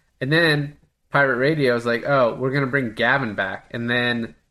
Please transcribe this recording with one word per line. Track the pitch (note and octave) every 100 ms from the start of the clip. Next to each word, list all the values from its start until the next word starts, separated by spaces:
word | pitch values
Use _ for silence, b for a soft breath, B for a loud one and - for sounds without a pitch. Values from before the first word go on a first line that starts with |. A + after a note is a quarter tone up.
| _ -
And | C3
then | D#3+ E3 D3 C#3+ - _ _ _
pirate | C#3+ C#3 A#2+
radio | C3+ D#3+ C3 A#2+
is | A#2
like, | A#2 -
"Oh, | C#3 A#2+ A2+
we're | C3
gonna | C#3 C3
bring | C#3 B2
Gavin | G#2 A#2 C#3 B2 G2+
back." | F#2+ F#2+ -
And | A#2+ A#2
then | B2 B2 A#2 A2+ - _